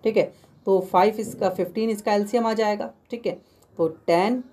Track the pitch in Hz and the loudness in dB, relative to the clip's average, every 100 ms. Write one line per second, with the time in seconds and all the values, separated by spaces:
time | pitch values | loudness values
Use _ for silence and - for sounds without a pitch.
0 | 220 220 143 - _ _ - 190 185 185 | 2 2 0 -4 _ _ 0 0 2 4
1 | 202 214 208 - 190 185 180 226 226 208 | 4 0 -10 -4 -4 -2 -4 -2 -4 -2
2 | 226 208 208 247 226 220 214 208 - - | 0 0 0 -2 0 0 0 -2 -6 -12
3 | _ 240 196 - _ _ _ - 165 - | _ -8 -6 -8 _ _ _ -2 -2 -2
4 | - 170 202 254 247 | 0 2 2 -2 -6